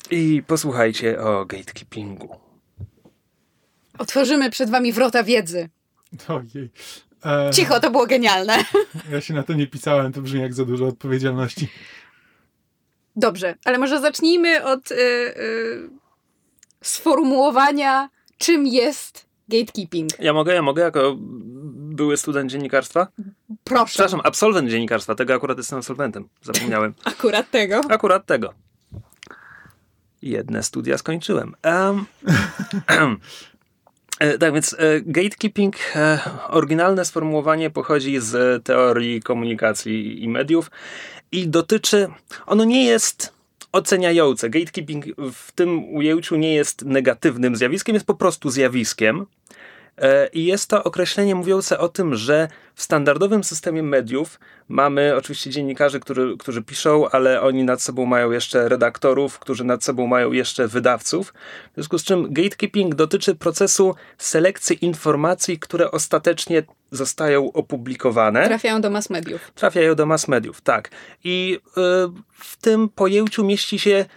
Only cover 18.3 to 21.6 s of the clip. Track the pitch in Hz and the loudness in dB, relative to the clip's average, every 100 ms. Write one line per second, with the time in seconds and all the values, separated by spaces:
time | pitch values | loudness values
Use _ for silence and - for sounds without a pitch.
18.3 | _ - 330 277 247 247 277 - - _ | _ 0 2 4 2 0 -2 -12 -20 _
19.3 | _ - 226 214 - 170 170 156 - 165 | _ -2 -2 -2 -6 -6 -4 -4 -2 0
20.3 | 156 156 180 143 147 170 156 135 131 107 | 2 2 2 2 2 0 2 0 0 -10
21.3 | 120 110 127 | -16 -16 -16